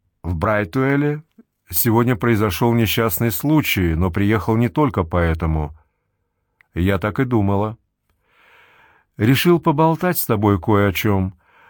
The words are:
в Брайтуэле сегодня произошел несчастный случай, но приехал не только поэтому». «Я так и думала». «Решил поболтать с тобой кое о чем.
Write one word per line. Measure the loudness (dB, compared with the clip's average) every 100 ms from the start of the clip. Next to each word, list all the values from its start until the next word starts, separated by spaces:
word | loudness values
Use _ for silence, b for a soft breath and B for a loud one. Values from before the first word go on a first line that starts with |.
| _ _
в | -8 -4
Брайтуэле | -2 -2 -2 -2 0 0 -2 -4 -10 _ _ _ _
сегодня | -4 2 2 2 0
произошел | 0 2 0 0 0
несчастный | 2 0 0 -2 0 -2
случай, | -2 0 0 0 0 0 0
но | 0
приехал | 0 0 0 0 0
не | 0
только | 0 0 0
поэтому». | -2 0 0 0 -2 -4 -6 -10 _ _ _ _ _ _ _ _ _ -2
«Я | 0 0
так | -2 -2
и | 0
думала». | 0 0 0 -2 -8 _ _ _ _ b b b b b b b b b -2
«Решил | 2 2 2 2
поболтать | 2 2 0 0 -2 -2
с | -2
тобой | 0 2 2
кое | 2 2 2
о |
чем. | 0 0 0 -2 -6 b b